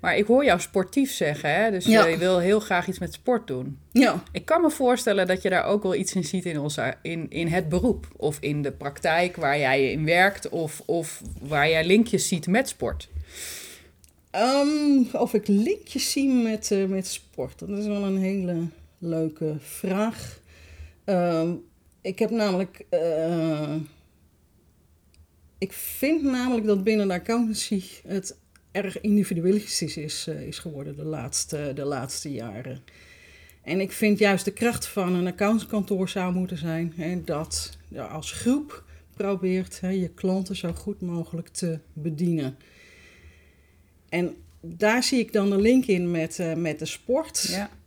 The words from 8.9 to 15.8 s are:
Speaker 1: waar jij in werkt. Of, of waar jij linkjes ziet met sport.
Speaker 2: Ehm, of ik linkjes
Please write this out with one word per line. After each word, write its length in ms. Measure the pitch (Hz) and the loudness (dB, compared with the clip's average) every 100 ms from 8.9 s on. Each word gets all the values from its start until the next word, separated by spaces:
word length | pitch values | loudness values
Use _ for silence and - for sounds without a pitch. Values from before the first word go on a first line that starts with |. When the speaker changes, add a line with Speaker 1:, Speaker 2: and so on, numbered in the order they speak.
| 143 175 165 180 175 | -4 0 2 2 0
Speaker 1:
waar 220 | 151 147 | 0 2
jij 320 | 135 135 131 | 2 4 2
in 140 | 117 | 0
werkt. 440 | 156 170 190 196 - | 2 4 4 2 -6
Of, 340 | 165 156 - | -4 -4 -6
of 380 | - 170 156 - - - | -2 -2 -2 -10 -14 -12
waar 280 | 139 147 151 | -2 2 4
jij 180 | 160 165 | 4 6
linkjes 420 | 202 220 185 - | 6 6 2 0
ziet 180 | 175 156 | -2 2
met 220 | 185 - | 2 2
sport. 400 | - 117 76 - 76 76 - - - - - - _ - _ _ | -4 -4 -6 -8 -10 -10 -14 -14 -14 -16 -20 -20 _ -20 _ _
Speaker 2:
Ehm, 720 | - 233 277 285 302 294 277 240 | 0 2 4 4 4 4 4 4
of 220 | - - | 0 2
ik 140 | 208 208 | 0 4
linkjes 640 | 202 233 415 | 2 4 -2